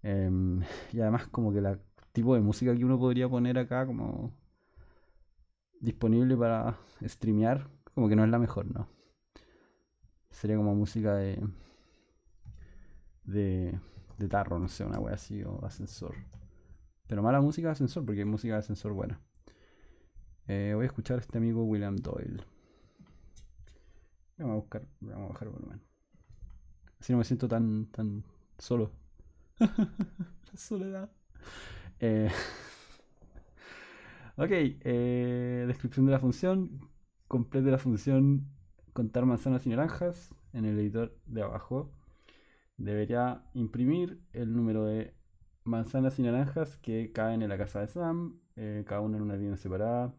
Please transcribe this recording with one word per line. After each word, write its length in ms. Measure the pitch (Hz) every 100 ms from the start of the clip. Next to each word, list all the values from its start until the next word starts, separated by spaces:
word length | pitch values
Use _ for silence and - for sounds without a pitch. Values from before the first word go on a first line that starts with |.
Em, 580 | 104 98 95 92 92 90 90 - -
y 60 | 117
además 280 | 110 117 -
como 240 | - 110
que 80 | 101
la 180 | 98 95 - _ -
tipo 240 | - 117 127
de 60 |
música 340 | 104 104 123 120
que 100 | 127
uno 140 | 131
podría 280 | 127 123 127
poner 280 | 127 123 123
acá 280 | 120 127 131
como 480 | 117 110 - 120 - _ _ _ - - - _ _ _ _ _ _ _ -
disponible 560 | 117 - 117 113 127 127
para 400 | 117 113 117 113 - -
streamear, 680 | 107 - 110 107 110 135 139 - -
como 160 | - 113
que 60 | 107
no 80 |
es 60 | 110
la 100 | 117
mejor, 260 | 120 - 98
¿no? 140 | - - - _ _ _ - - _ _ _ _ _ _ _ _
Sería 260 | - 104 107
como 180 | 104 101
música 400 | 104 - 107 101
de, 260 | 98 95 104 92 - _ _ _ _ _ _ - - - - - - - - -
de, 560 | - 101 98 92 90 90 - - - -
de 100 | 101
tarro, 320 | 101 98 85
no 80 | 92
sé, 160 | -
una 160 | 104 104
wea 160 | 107 104
así, 280 | - 104
o 200 | 98 95 95
ascensor. 500 | 92 92 - - - - - - - - - - _ -
Pero 160 | 104
mala 180 | 107 139
música 260 | 143 156 165
de 40 |
ascensor, 320 | 147 131 - 123
porque 160 | 104
hay 40 | 101
música 280 | 107 117
de 60 | 107
ascensor 340 | 104 104 110
buena. 280 | 98 104 - - _ - _ _ _ - - - - - - -
Eh, 260 | 98 101 104
voy 80 |
a 40 | 127
escuchar 300 | 131 107 123
a 40 |
este 160 | 113 117
amigo 260 | 117 113
William 320 | 113 107 101 98
Doyle. 480 | - - - 92 95 - _ _ - _ - - - - - - - - - - - _ _ -
Vamos 160 | 147
a 40 | 110
buscar, 300 | 107 110 135 -
vamos 260 | 107 101 98
a 80 |
bajar 140 | 95 107
el 60 |
volumen. 280 | - - - - _ _ _ - - - - - - - _
Así 140 | -
no 60 | 123
me 40 |
siento 240 | 113 120 123
tan, 400 | 113 113 107 110
tan 360 | - 110 104 107 - _ -
solo. 340 | - 120 107 - - - -
<laughs> 340 | - - -
La 1000 | 220 - 208 - 202 - 180 - - -
soledad. 540 | - 208 190 190 202 _ _ - - - - - - -
Eh, 300 | 117 110 107
<laughs> 2000 | - - - - - - - _ _ - - - - - - - - - - - -
ok, 140 | 160
eh, 1120 | 190 143 135 135 120 123 123 123 123 123 123 123
descripción 380 | 127 123 - 135
de 60 |
la 80 | 135
función. 720 | 127 123 180 190 180 139 - - _ _ _
Complete 440 | 127 117 135 135
la 60 | 131
función 720 | 135 107 139 135 139 139 143 - - - -
contar 320 | - 113 123 127
manzanas 400 | 120 139 127 131
y 40 |
naranjas 640 | 113 160 - 175 175 - - -
en 120 | 123 110
el 140 | 107
editor 380 | 104 107 117 - -
de 160 | 113
abajo. 520 | 104 110 - 127 147 - - - - - _ _ _ -
Debería 640 | 101 104 104 120 123 123 -
imprimir 680 | 127 110 117 123 165 180 185 -
el 220 | 113 117 117
número 300 | 117 110 107
de 280 | 110 110 - - - - _ -
manzanas 540 | 117 113 135 131 135
y 40 |
naranjas 540 | 123 120 139 151 151 -
que 340 | - 110 113
caen 300 | 113 110 113
en 80 | 110
la 80 | 98
casa 240 | 98 101
de 60 | 107
Sam, 520 | 175 170 - 170 - _ -
eh, 280 | 107 104 104
cada 140 | 101
una 160 | 107 107
en 60 |
una 120 | 104 101
línea 220 | 101 98
separada. 560 | 98 92 110 120 123